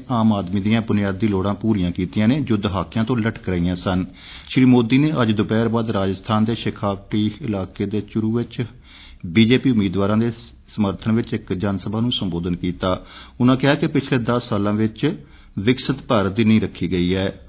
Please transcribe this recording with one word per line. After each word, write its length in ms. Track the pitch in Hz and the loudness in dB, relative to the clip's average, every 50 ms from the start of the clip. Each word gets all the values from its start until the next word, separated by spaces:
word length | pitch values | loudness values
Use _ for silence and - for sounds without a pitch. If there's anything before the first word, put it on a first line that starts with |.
| - - | -4 -4
ਆਮ 220 | 127 113 110 110 107 | -2 2 4 4 2
ਆਦਮੀ 280 | 101 92 87 95 101 | 2 -2 -4 -4 -2
ਦੀਆਂ 200 | 95 107 113 117 | 0 2 2 0
ਬੁਨਿਆਦੀ 460 | 107 - 104 104 101 98 95 95 110 107 | 0 0 0 0 0 0 -2 0 0 0
ਲੋੜਾਂ 260 | 101 92 92 101 104 | 0 0 0 0 -2
ਪੂਰੀਆਂ 380 | 101 - 110 107 98 90 87 | -2 0 0 0 2 0 -2
ਕੀਤੀਆਂ 360 | 87 - 90 87 - 110 107 113 | -2 -2 -4 -4 0 2 2 2
ਨੇ, 120 | 131 156 | 2 2
ਜੋ 160 | 131 - 110 101 | 0 0 -2 0
ਦਹਾਕਿਆਂ 460 | 98 104 95 95 82 - - 117 110 | 0 -2 -2 -2 -4 -4 -2 -4 -2
ਤੋਂ 140 | 113 127 117 | -2 -2 -2
ਲਟਕ 320 | 107 113 - - - 92 | -2 -2 -4 -4 -6 -4
ਰਹੀਆਂ 260 | 92 87 87 90 90 | -2 0 0 0 -2
ਸਨ। 300 | 90 - 98 92 92 90 - - - - - - - - - | -2 -2 -2 -2 -2 -2 -4 -8 -18 -20 -20 -20 -20 -12 -2
ਸ਼੍ਰੀ 160 | - 131 127 | 2 4 6
ਮੋਦੀ 320 | 127 123 123 117 110 131 135 | 6 6 6 4 4 2 2
ਨੇ 140 | 147 156 156 135 | 2 2 2 0
ਅੱਜ 100 | 120 110 | 2 2
ਦੁਪਹਿਰ 360 | 104 104 101 95 110 110 117 110 | 2 0 0 0 2 0 0 0
ਬਾਅਦ 220 | 113 117 113 113 | 0 -2 -2 0
ਰਾਜਸਥਾਨ 540 | 107 98 95 95 95 - - - 110 107 107 | -2 0 0 0 -2 -4 -2 -2 0 2 2
ਦੇ 100 | 113 117 | 0 0
ਸ਼ੇਖਾਵਟੀ 760 | - - 107 98 - 110 101 98 92 - - - 107 107 107 107 - | -2 -4 -6 -6 -2 -4 -4 -4 -4 -6 -4 -2 0 0 0 -2 -4
ਇਲਾਕੇ 440 | - 120 104 95 95 92 - - 104 | -6 -6 -4 -4 -4 -6 -6 -6 -6
ਦੇ 160 | 98 107 107 | -4 -2 -4
ਚੁਰੂ 300 | 101 - - 113 107 110 113 120 | -6 -4 -4 -2 -2 0 -2 -2
ਵਿੱਚ 240 | 120 120 - - 120 - - - - - - - - - - - - | -4 -4 -6 -8 -8 -8 -8 -18 -20 -20 -20 -20 -20 -20 -20 -14 -10
ਬੀਜੇਪੀ 460 | 90 82 110 113 110 127 127 127 139 | 0 4 4 6 6 6 4 4 2
ਉਮੀਦਵਾਰਾਂ 460 | 120 107 98 98 87 98 98 98 107 110 | 2 4 2 2 0 0 0 2 2 2
ਦੇ 120 | 117 117 | 0 0
ਸ-, 220 | 113 - - - - - - - | -2 -6 -12 -18 -18 -20 -20 -14
ਸਮਰਥਨ 440 | - - 107 98 90 - - 113 | -4 -2 0 0 0 -2 -2 0
ਵਿੱਚ 220 | 110 117 110 113 120 | 0 0 0 -2 -6
ਇੱਕ 200 | 107 - - 98 | -8 -4 -4 -6
ਜਨ 240 | 90 107 101 98 92 | -2 -2 -2 -2 -2
ਸਭਾ 220 | - 107 104 110 | -4 -4 -4 -2
ਨੂੰ 120 | 117 123 | -2 -2
ਸੰਬੋਧਨ 440 | 127 - 110 92 85 85 85 92 87 | -2 -2 -4 -2 -4 -4 -2 -2 -4
ਕੀਤਾ। 480 | 87 - 90 87 - - 92 92 90 - - - - - - - - | -2 -4 -6 -4 -2 -2 -2 -2 -2 -6 -16 -20 -20 -20 -16 -4 2
ਉਹਨਾਂ 160 | 120 127 131 | 4 4 4
ਕਿਹਾ 200 | 131 - 139 147 | 4 4 2 2
ਕਿ 120 | 160 - - | 2 0 0
ਪਿਛਲੇ 320 | - 139 - - 143 123 | 0 -2 -2 0 -2 -2
ਦਸ 300 | 113 117 120 120 - - | 0 0 -2 -2 -2 -2
ਸਾਲਾਂ 240 | 113 101 101 104 104 | -2 -2 0 0 0
ਵਿੱਚ 420 | 107 110 110 110 - - 147 196 - - - - - - - - - | 0 0 -2 -2 -2 -2 -2 -2 -4 -12 -20 -20 -20 -20 -12 -8 -2
ਵਿਕਸਿਤ 440 | 95 117 135 135 - - 135 - - - | 2 2 2 2 2 -2 -2 -4 -2 0
ਭਾਰਤ 240 | 131 104 95 95 | 2 2 2 2
ਦੀ 120 | 95 110 113 | 2 2 4
ਨੀਂਹ 180 | 107 110 107 | 4 4 4
ਰੱਖੀ 300 | 95 87 - - 92 85 | 2 0 -6 -6 -4 -2
ਗਈ 240 | 90 90 87 87 92 | 0 0 2 2 2
ਹੈ। 100 | 95 95 - - - - | 0 0 -2 -4 -6 -8